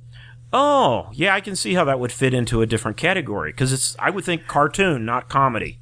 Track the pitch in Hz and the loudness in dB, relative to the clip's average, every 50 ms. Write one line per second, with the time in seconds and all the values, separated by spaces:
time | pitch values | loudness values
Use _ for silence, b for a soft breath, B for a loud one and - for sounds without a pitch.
0 | - B B B B B B B - - - 254 285 294 285 277 240 151 120 98 | -20 B B B B B B B -10 -2 0 2 2 4 4 4 4 4 2 0
1 | 80 90 110 131 160 196 190 202 196 214 190 170 - 208 185 180 165 139 135 127 | -2 -6 -6 -2 0 2 2 0 -2 -4 -6 -6 -2 0 2 2 2 2 2 0
2 | 123 120 - - 135 131 127 123 120 113 120 113 113 110 113 107 - 113 107 - | -2 -4 -2 0 0 2 2 2 0 0 2 2 2 2 0 -2 -2 -4 -4 -2
3 | - 165 190 185 147 104 101 95 78 76 - - 127 127 131 131 - - - - | 0 0 0 0 -2 -4 -6 -6 -6 -6 -2 -2 0 0 0 0 -2 -4 -4 -2
4 | 107 143 185 196 170 - 175 165 - - - 143 147 151 - - 196 190 156 123 | -2 -2 -2 -2 -2 -2 -4 -4 -4 -2 2 2 2 2 2 2 2 2 2 0
5 | 110 113 120 127 - - - 139 139 131 120 107 87 80 - - | -2 -2 -2 -2 -4 0 2 2 2 2 2 0 -4 -6 -8 -12